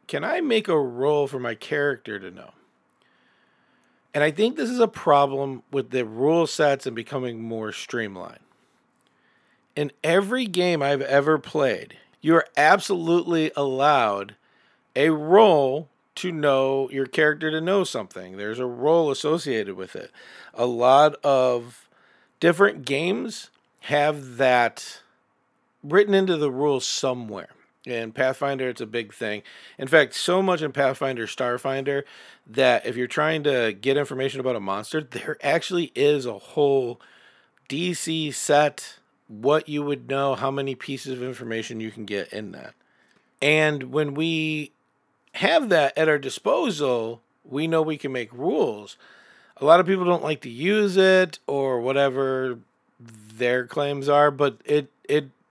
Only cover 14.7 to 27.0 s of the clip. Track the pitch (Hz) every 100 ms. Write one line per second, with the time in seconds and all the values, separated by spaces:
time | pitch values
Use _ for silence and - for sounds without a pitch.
14.7 | _ _ 127 156 151 156 196 214 156 135
15.7 | 143 160 _ _ - 180 160 147 135 135
16.7 | 135 131 135 131 - 151 151 156 156 165
17.7 | 196 180 120 101 - 92 95 104 117 127
18.7 | 120 143 170 151 135 151 165 147 113 98
19.7 | 92 92 98 - - - - - - 123
20.7 | 117 123 135 151 147 147 135 127 120 120
21.7 | - _ _ _ _ _ - 165 165 202
22.7 | 156 131 139 170 226 226 - - _ _
23.7 | _ - 147 147 147 131 120 131 123 117
24.7 | - - - _ _ _ _ _ _ _
25.7 | _ 147 180 208 196 190 160 147 127 147
26.7 | 135 - -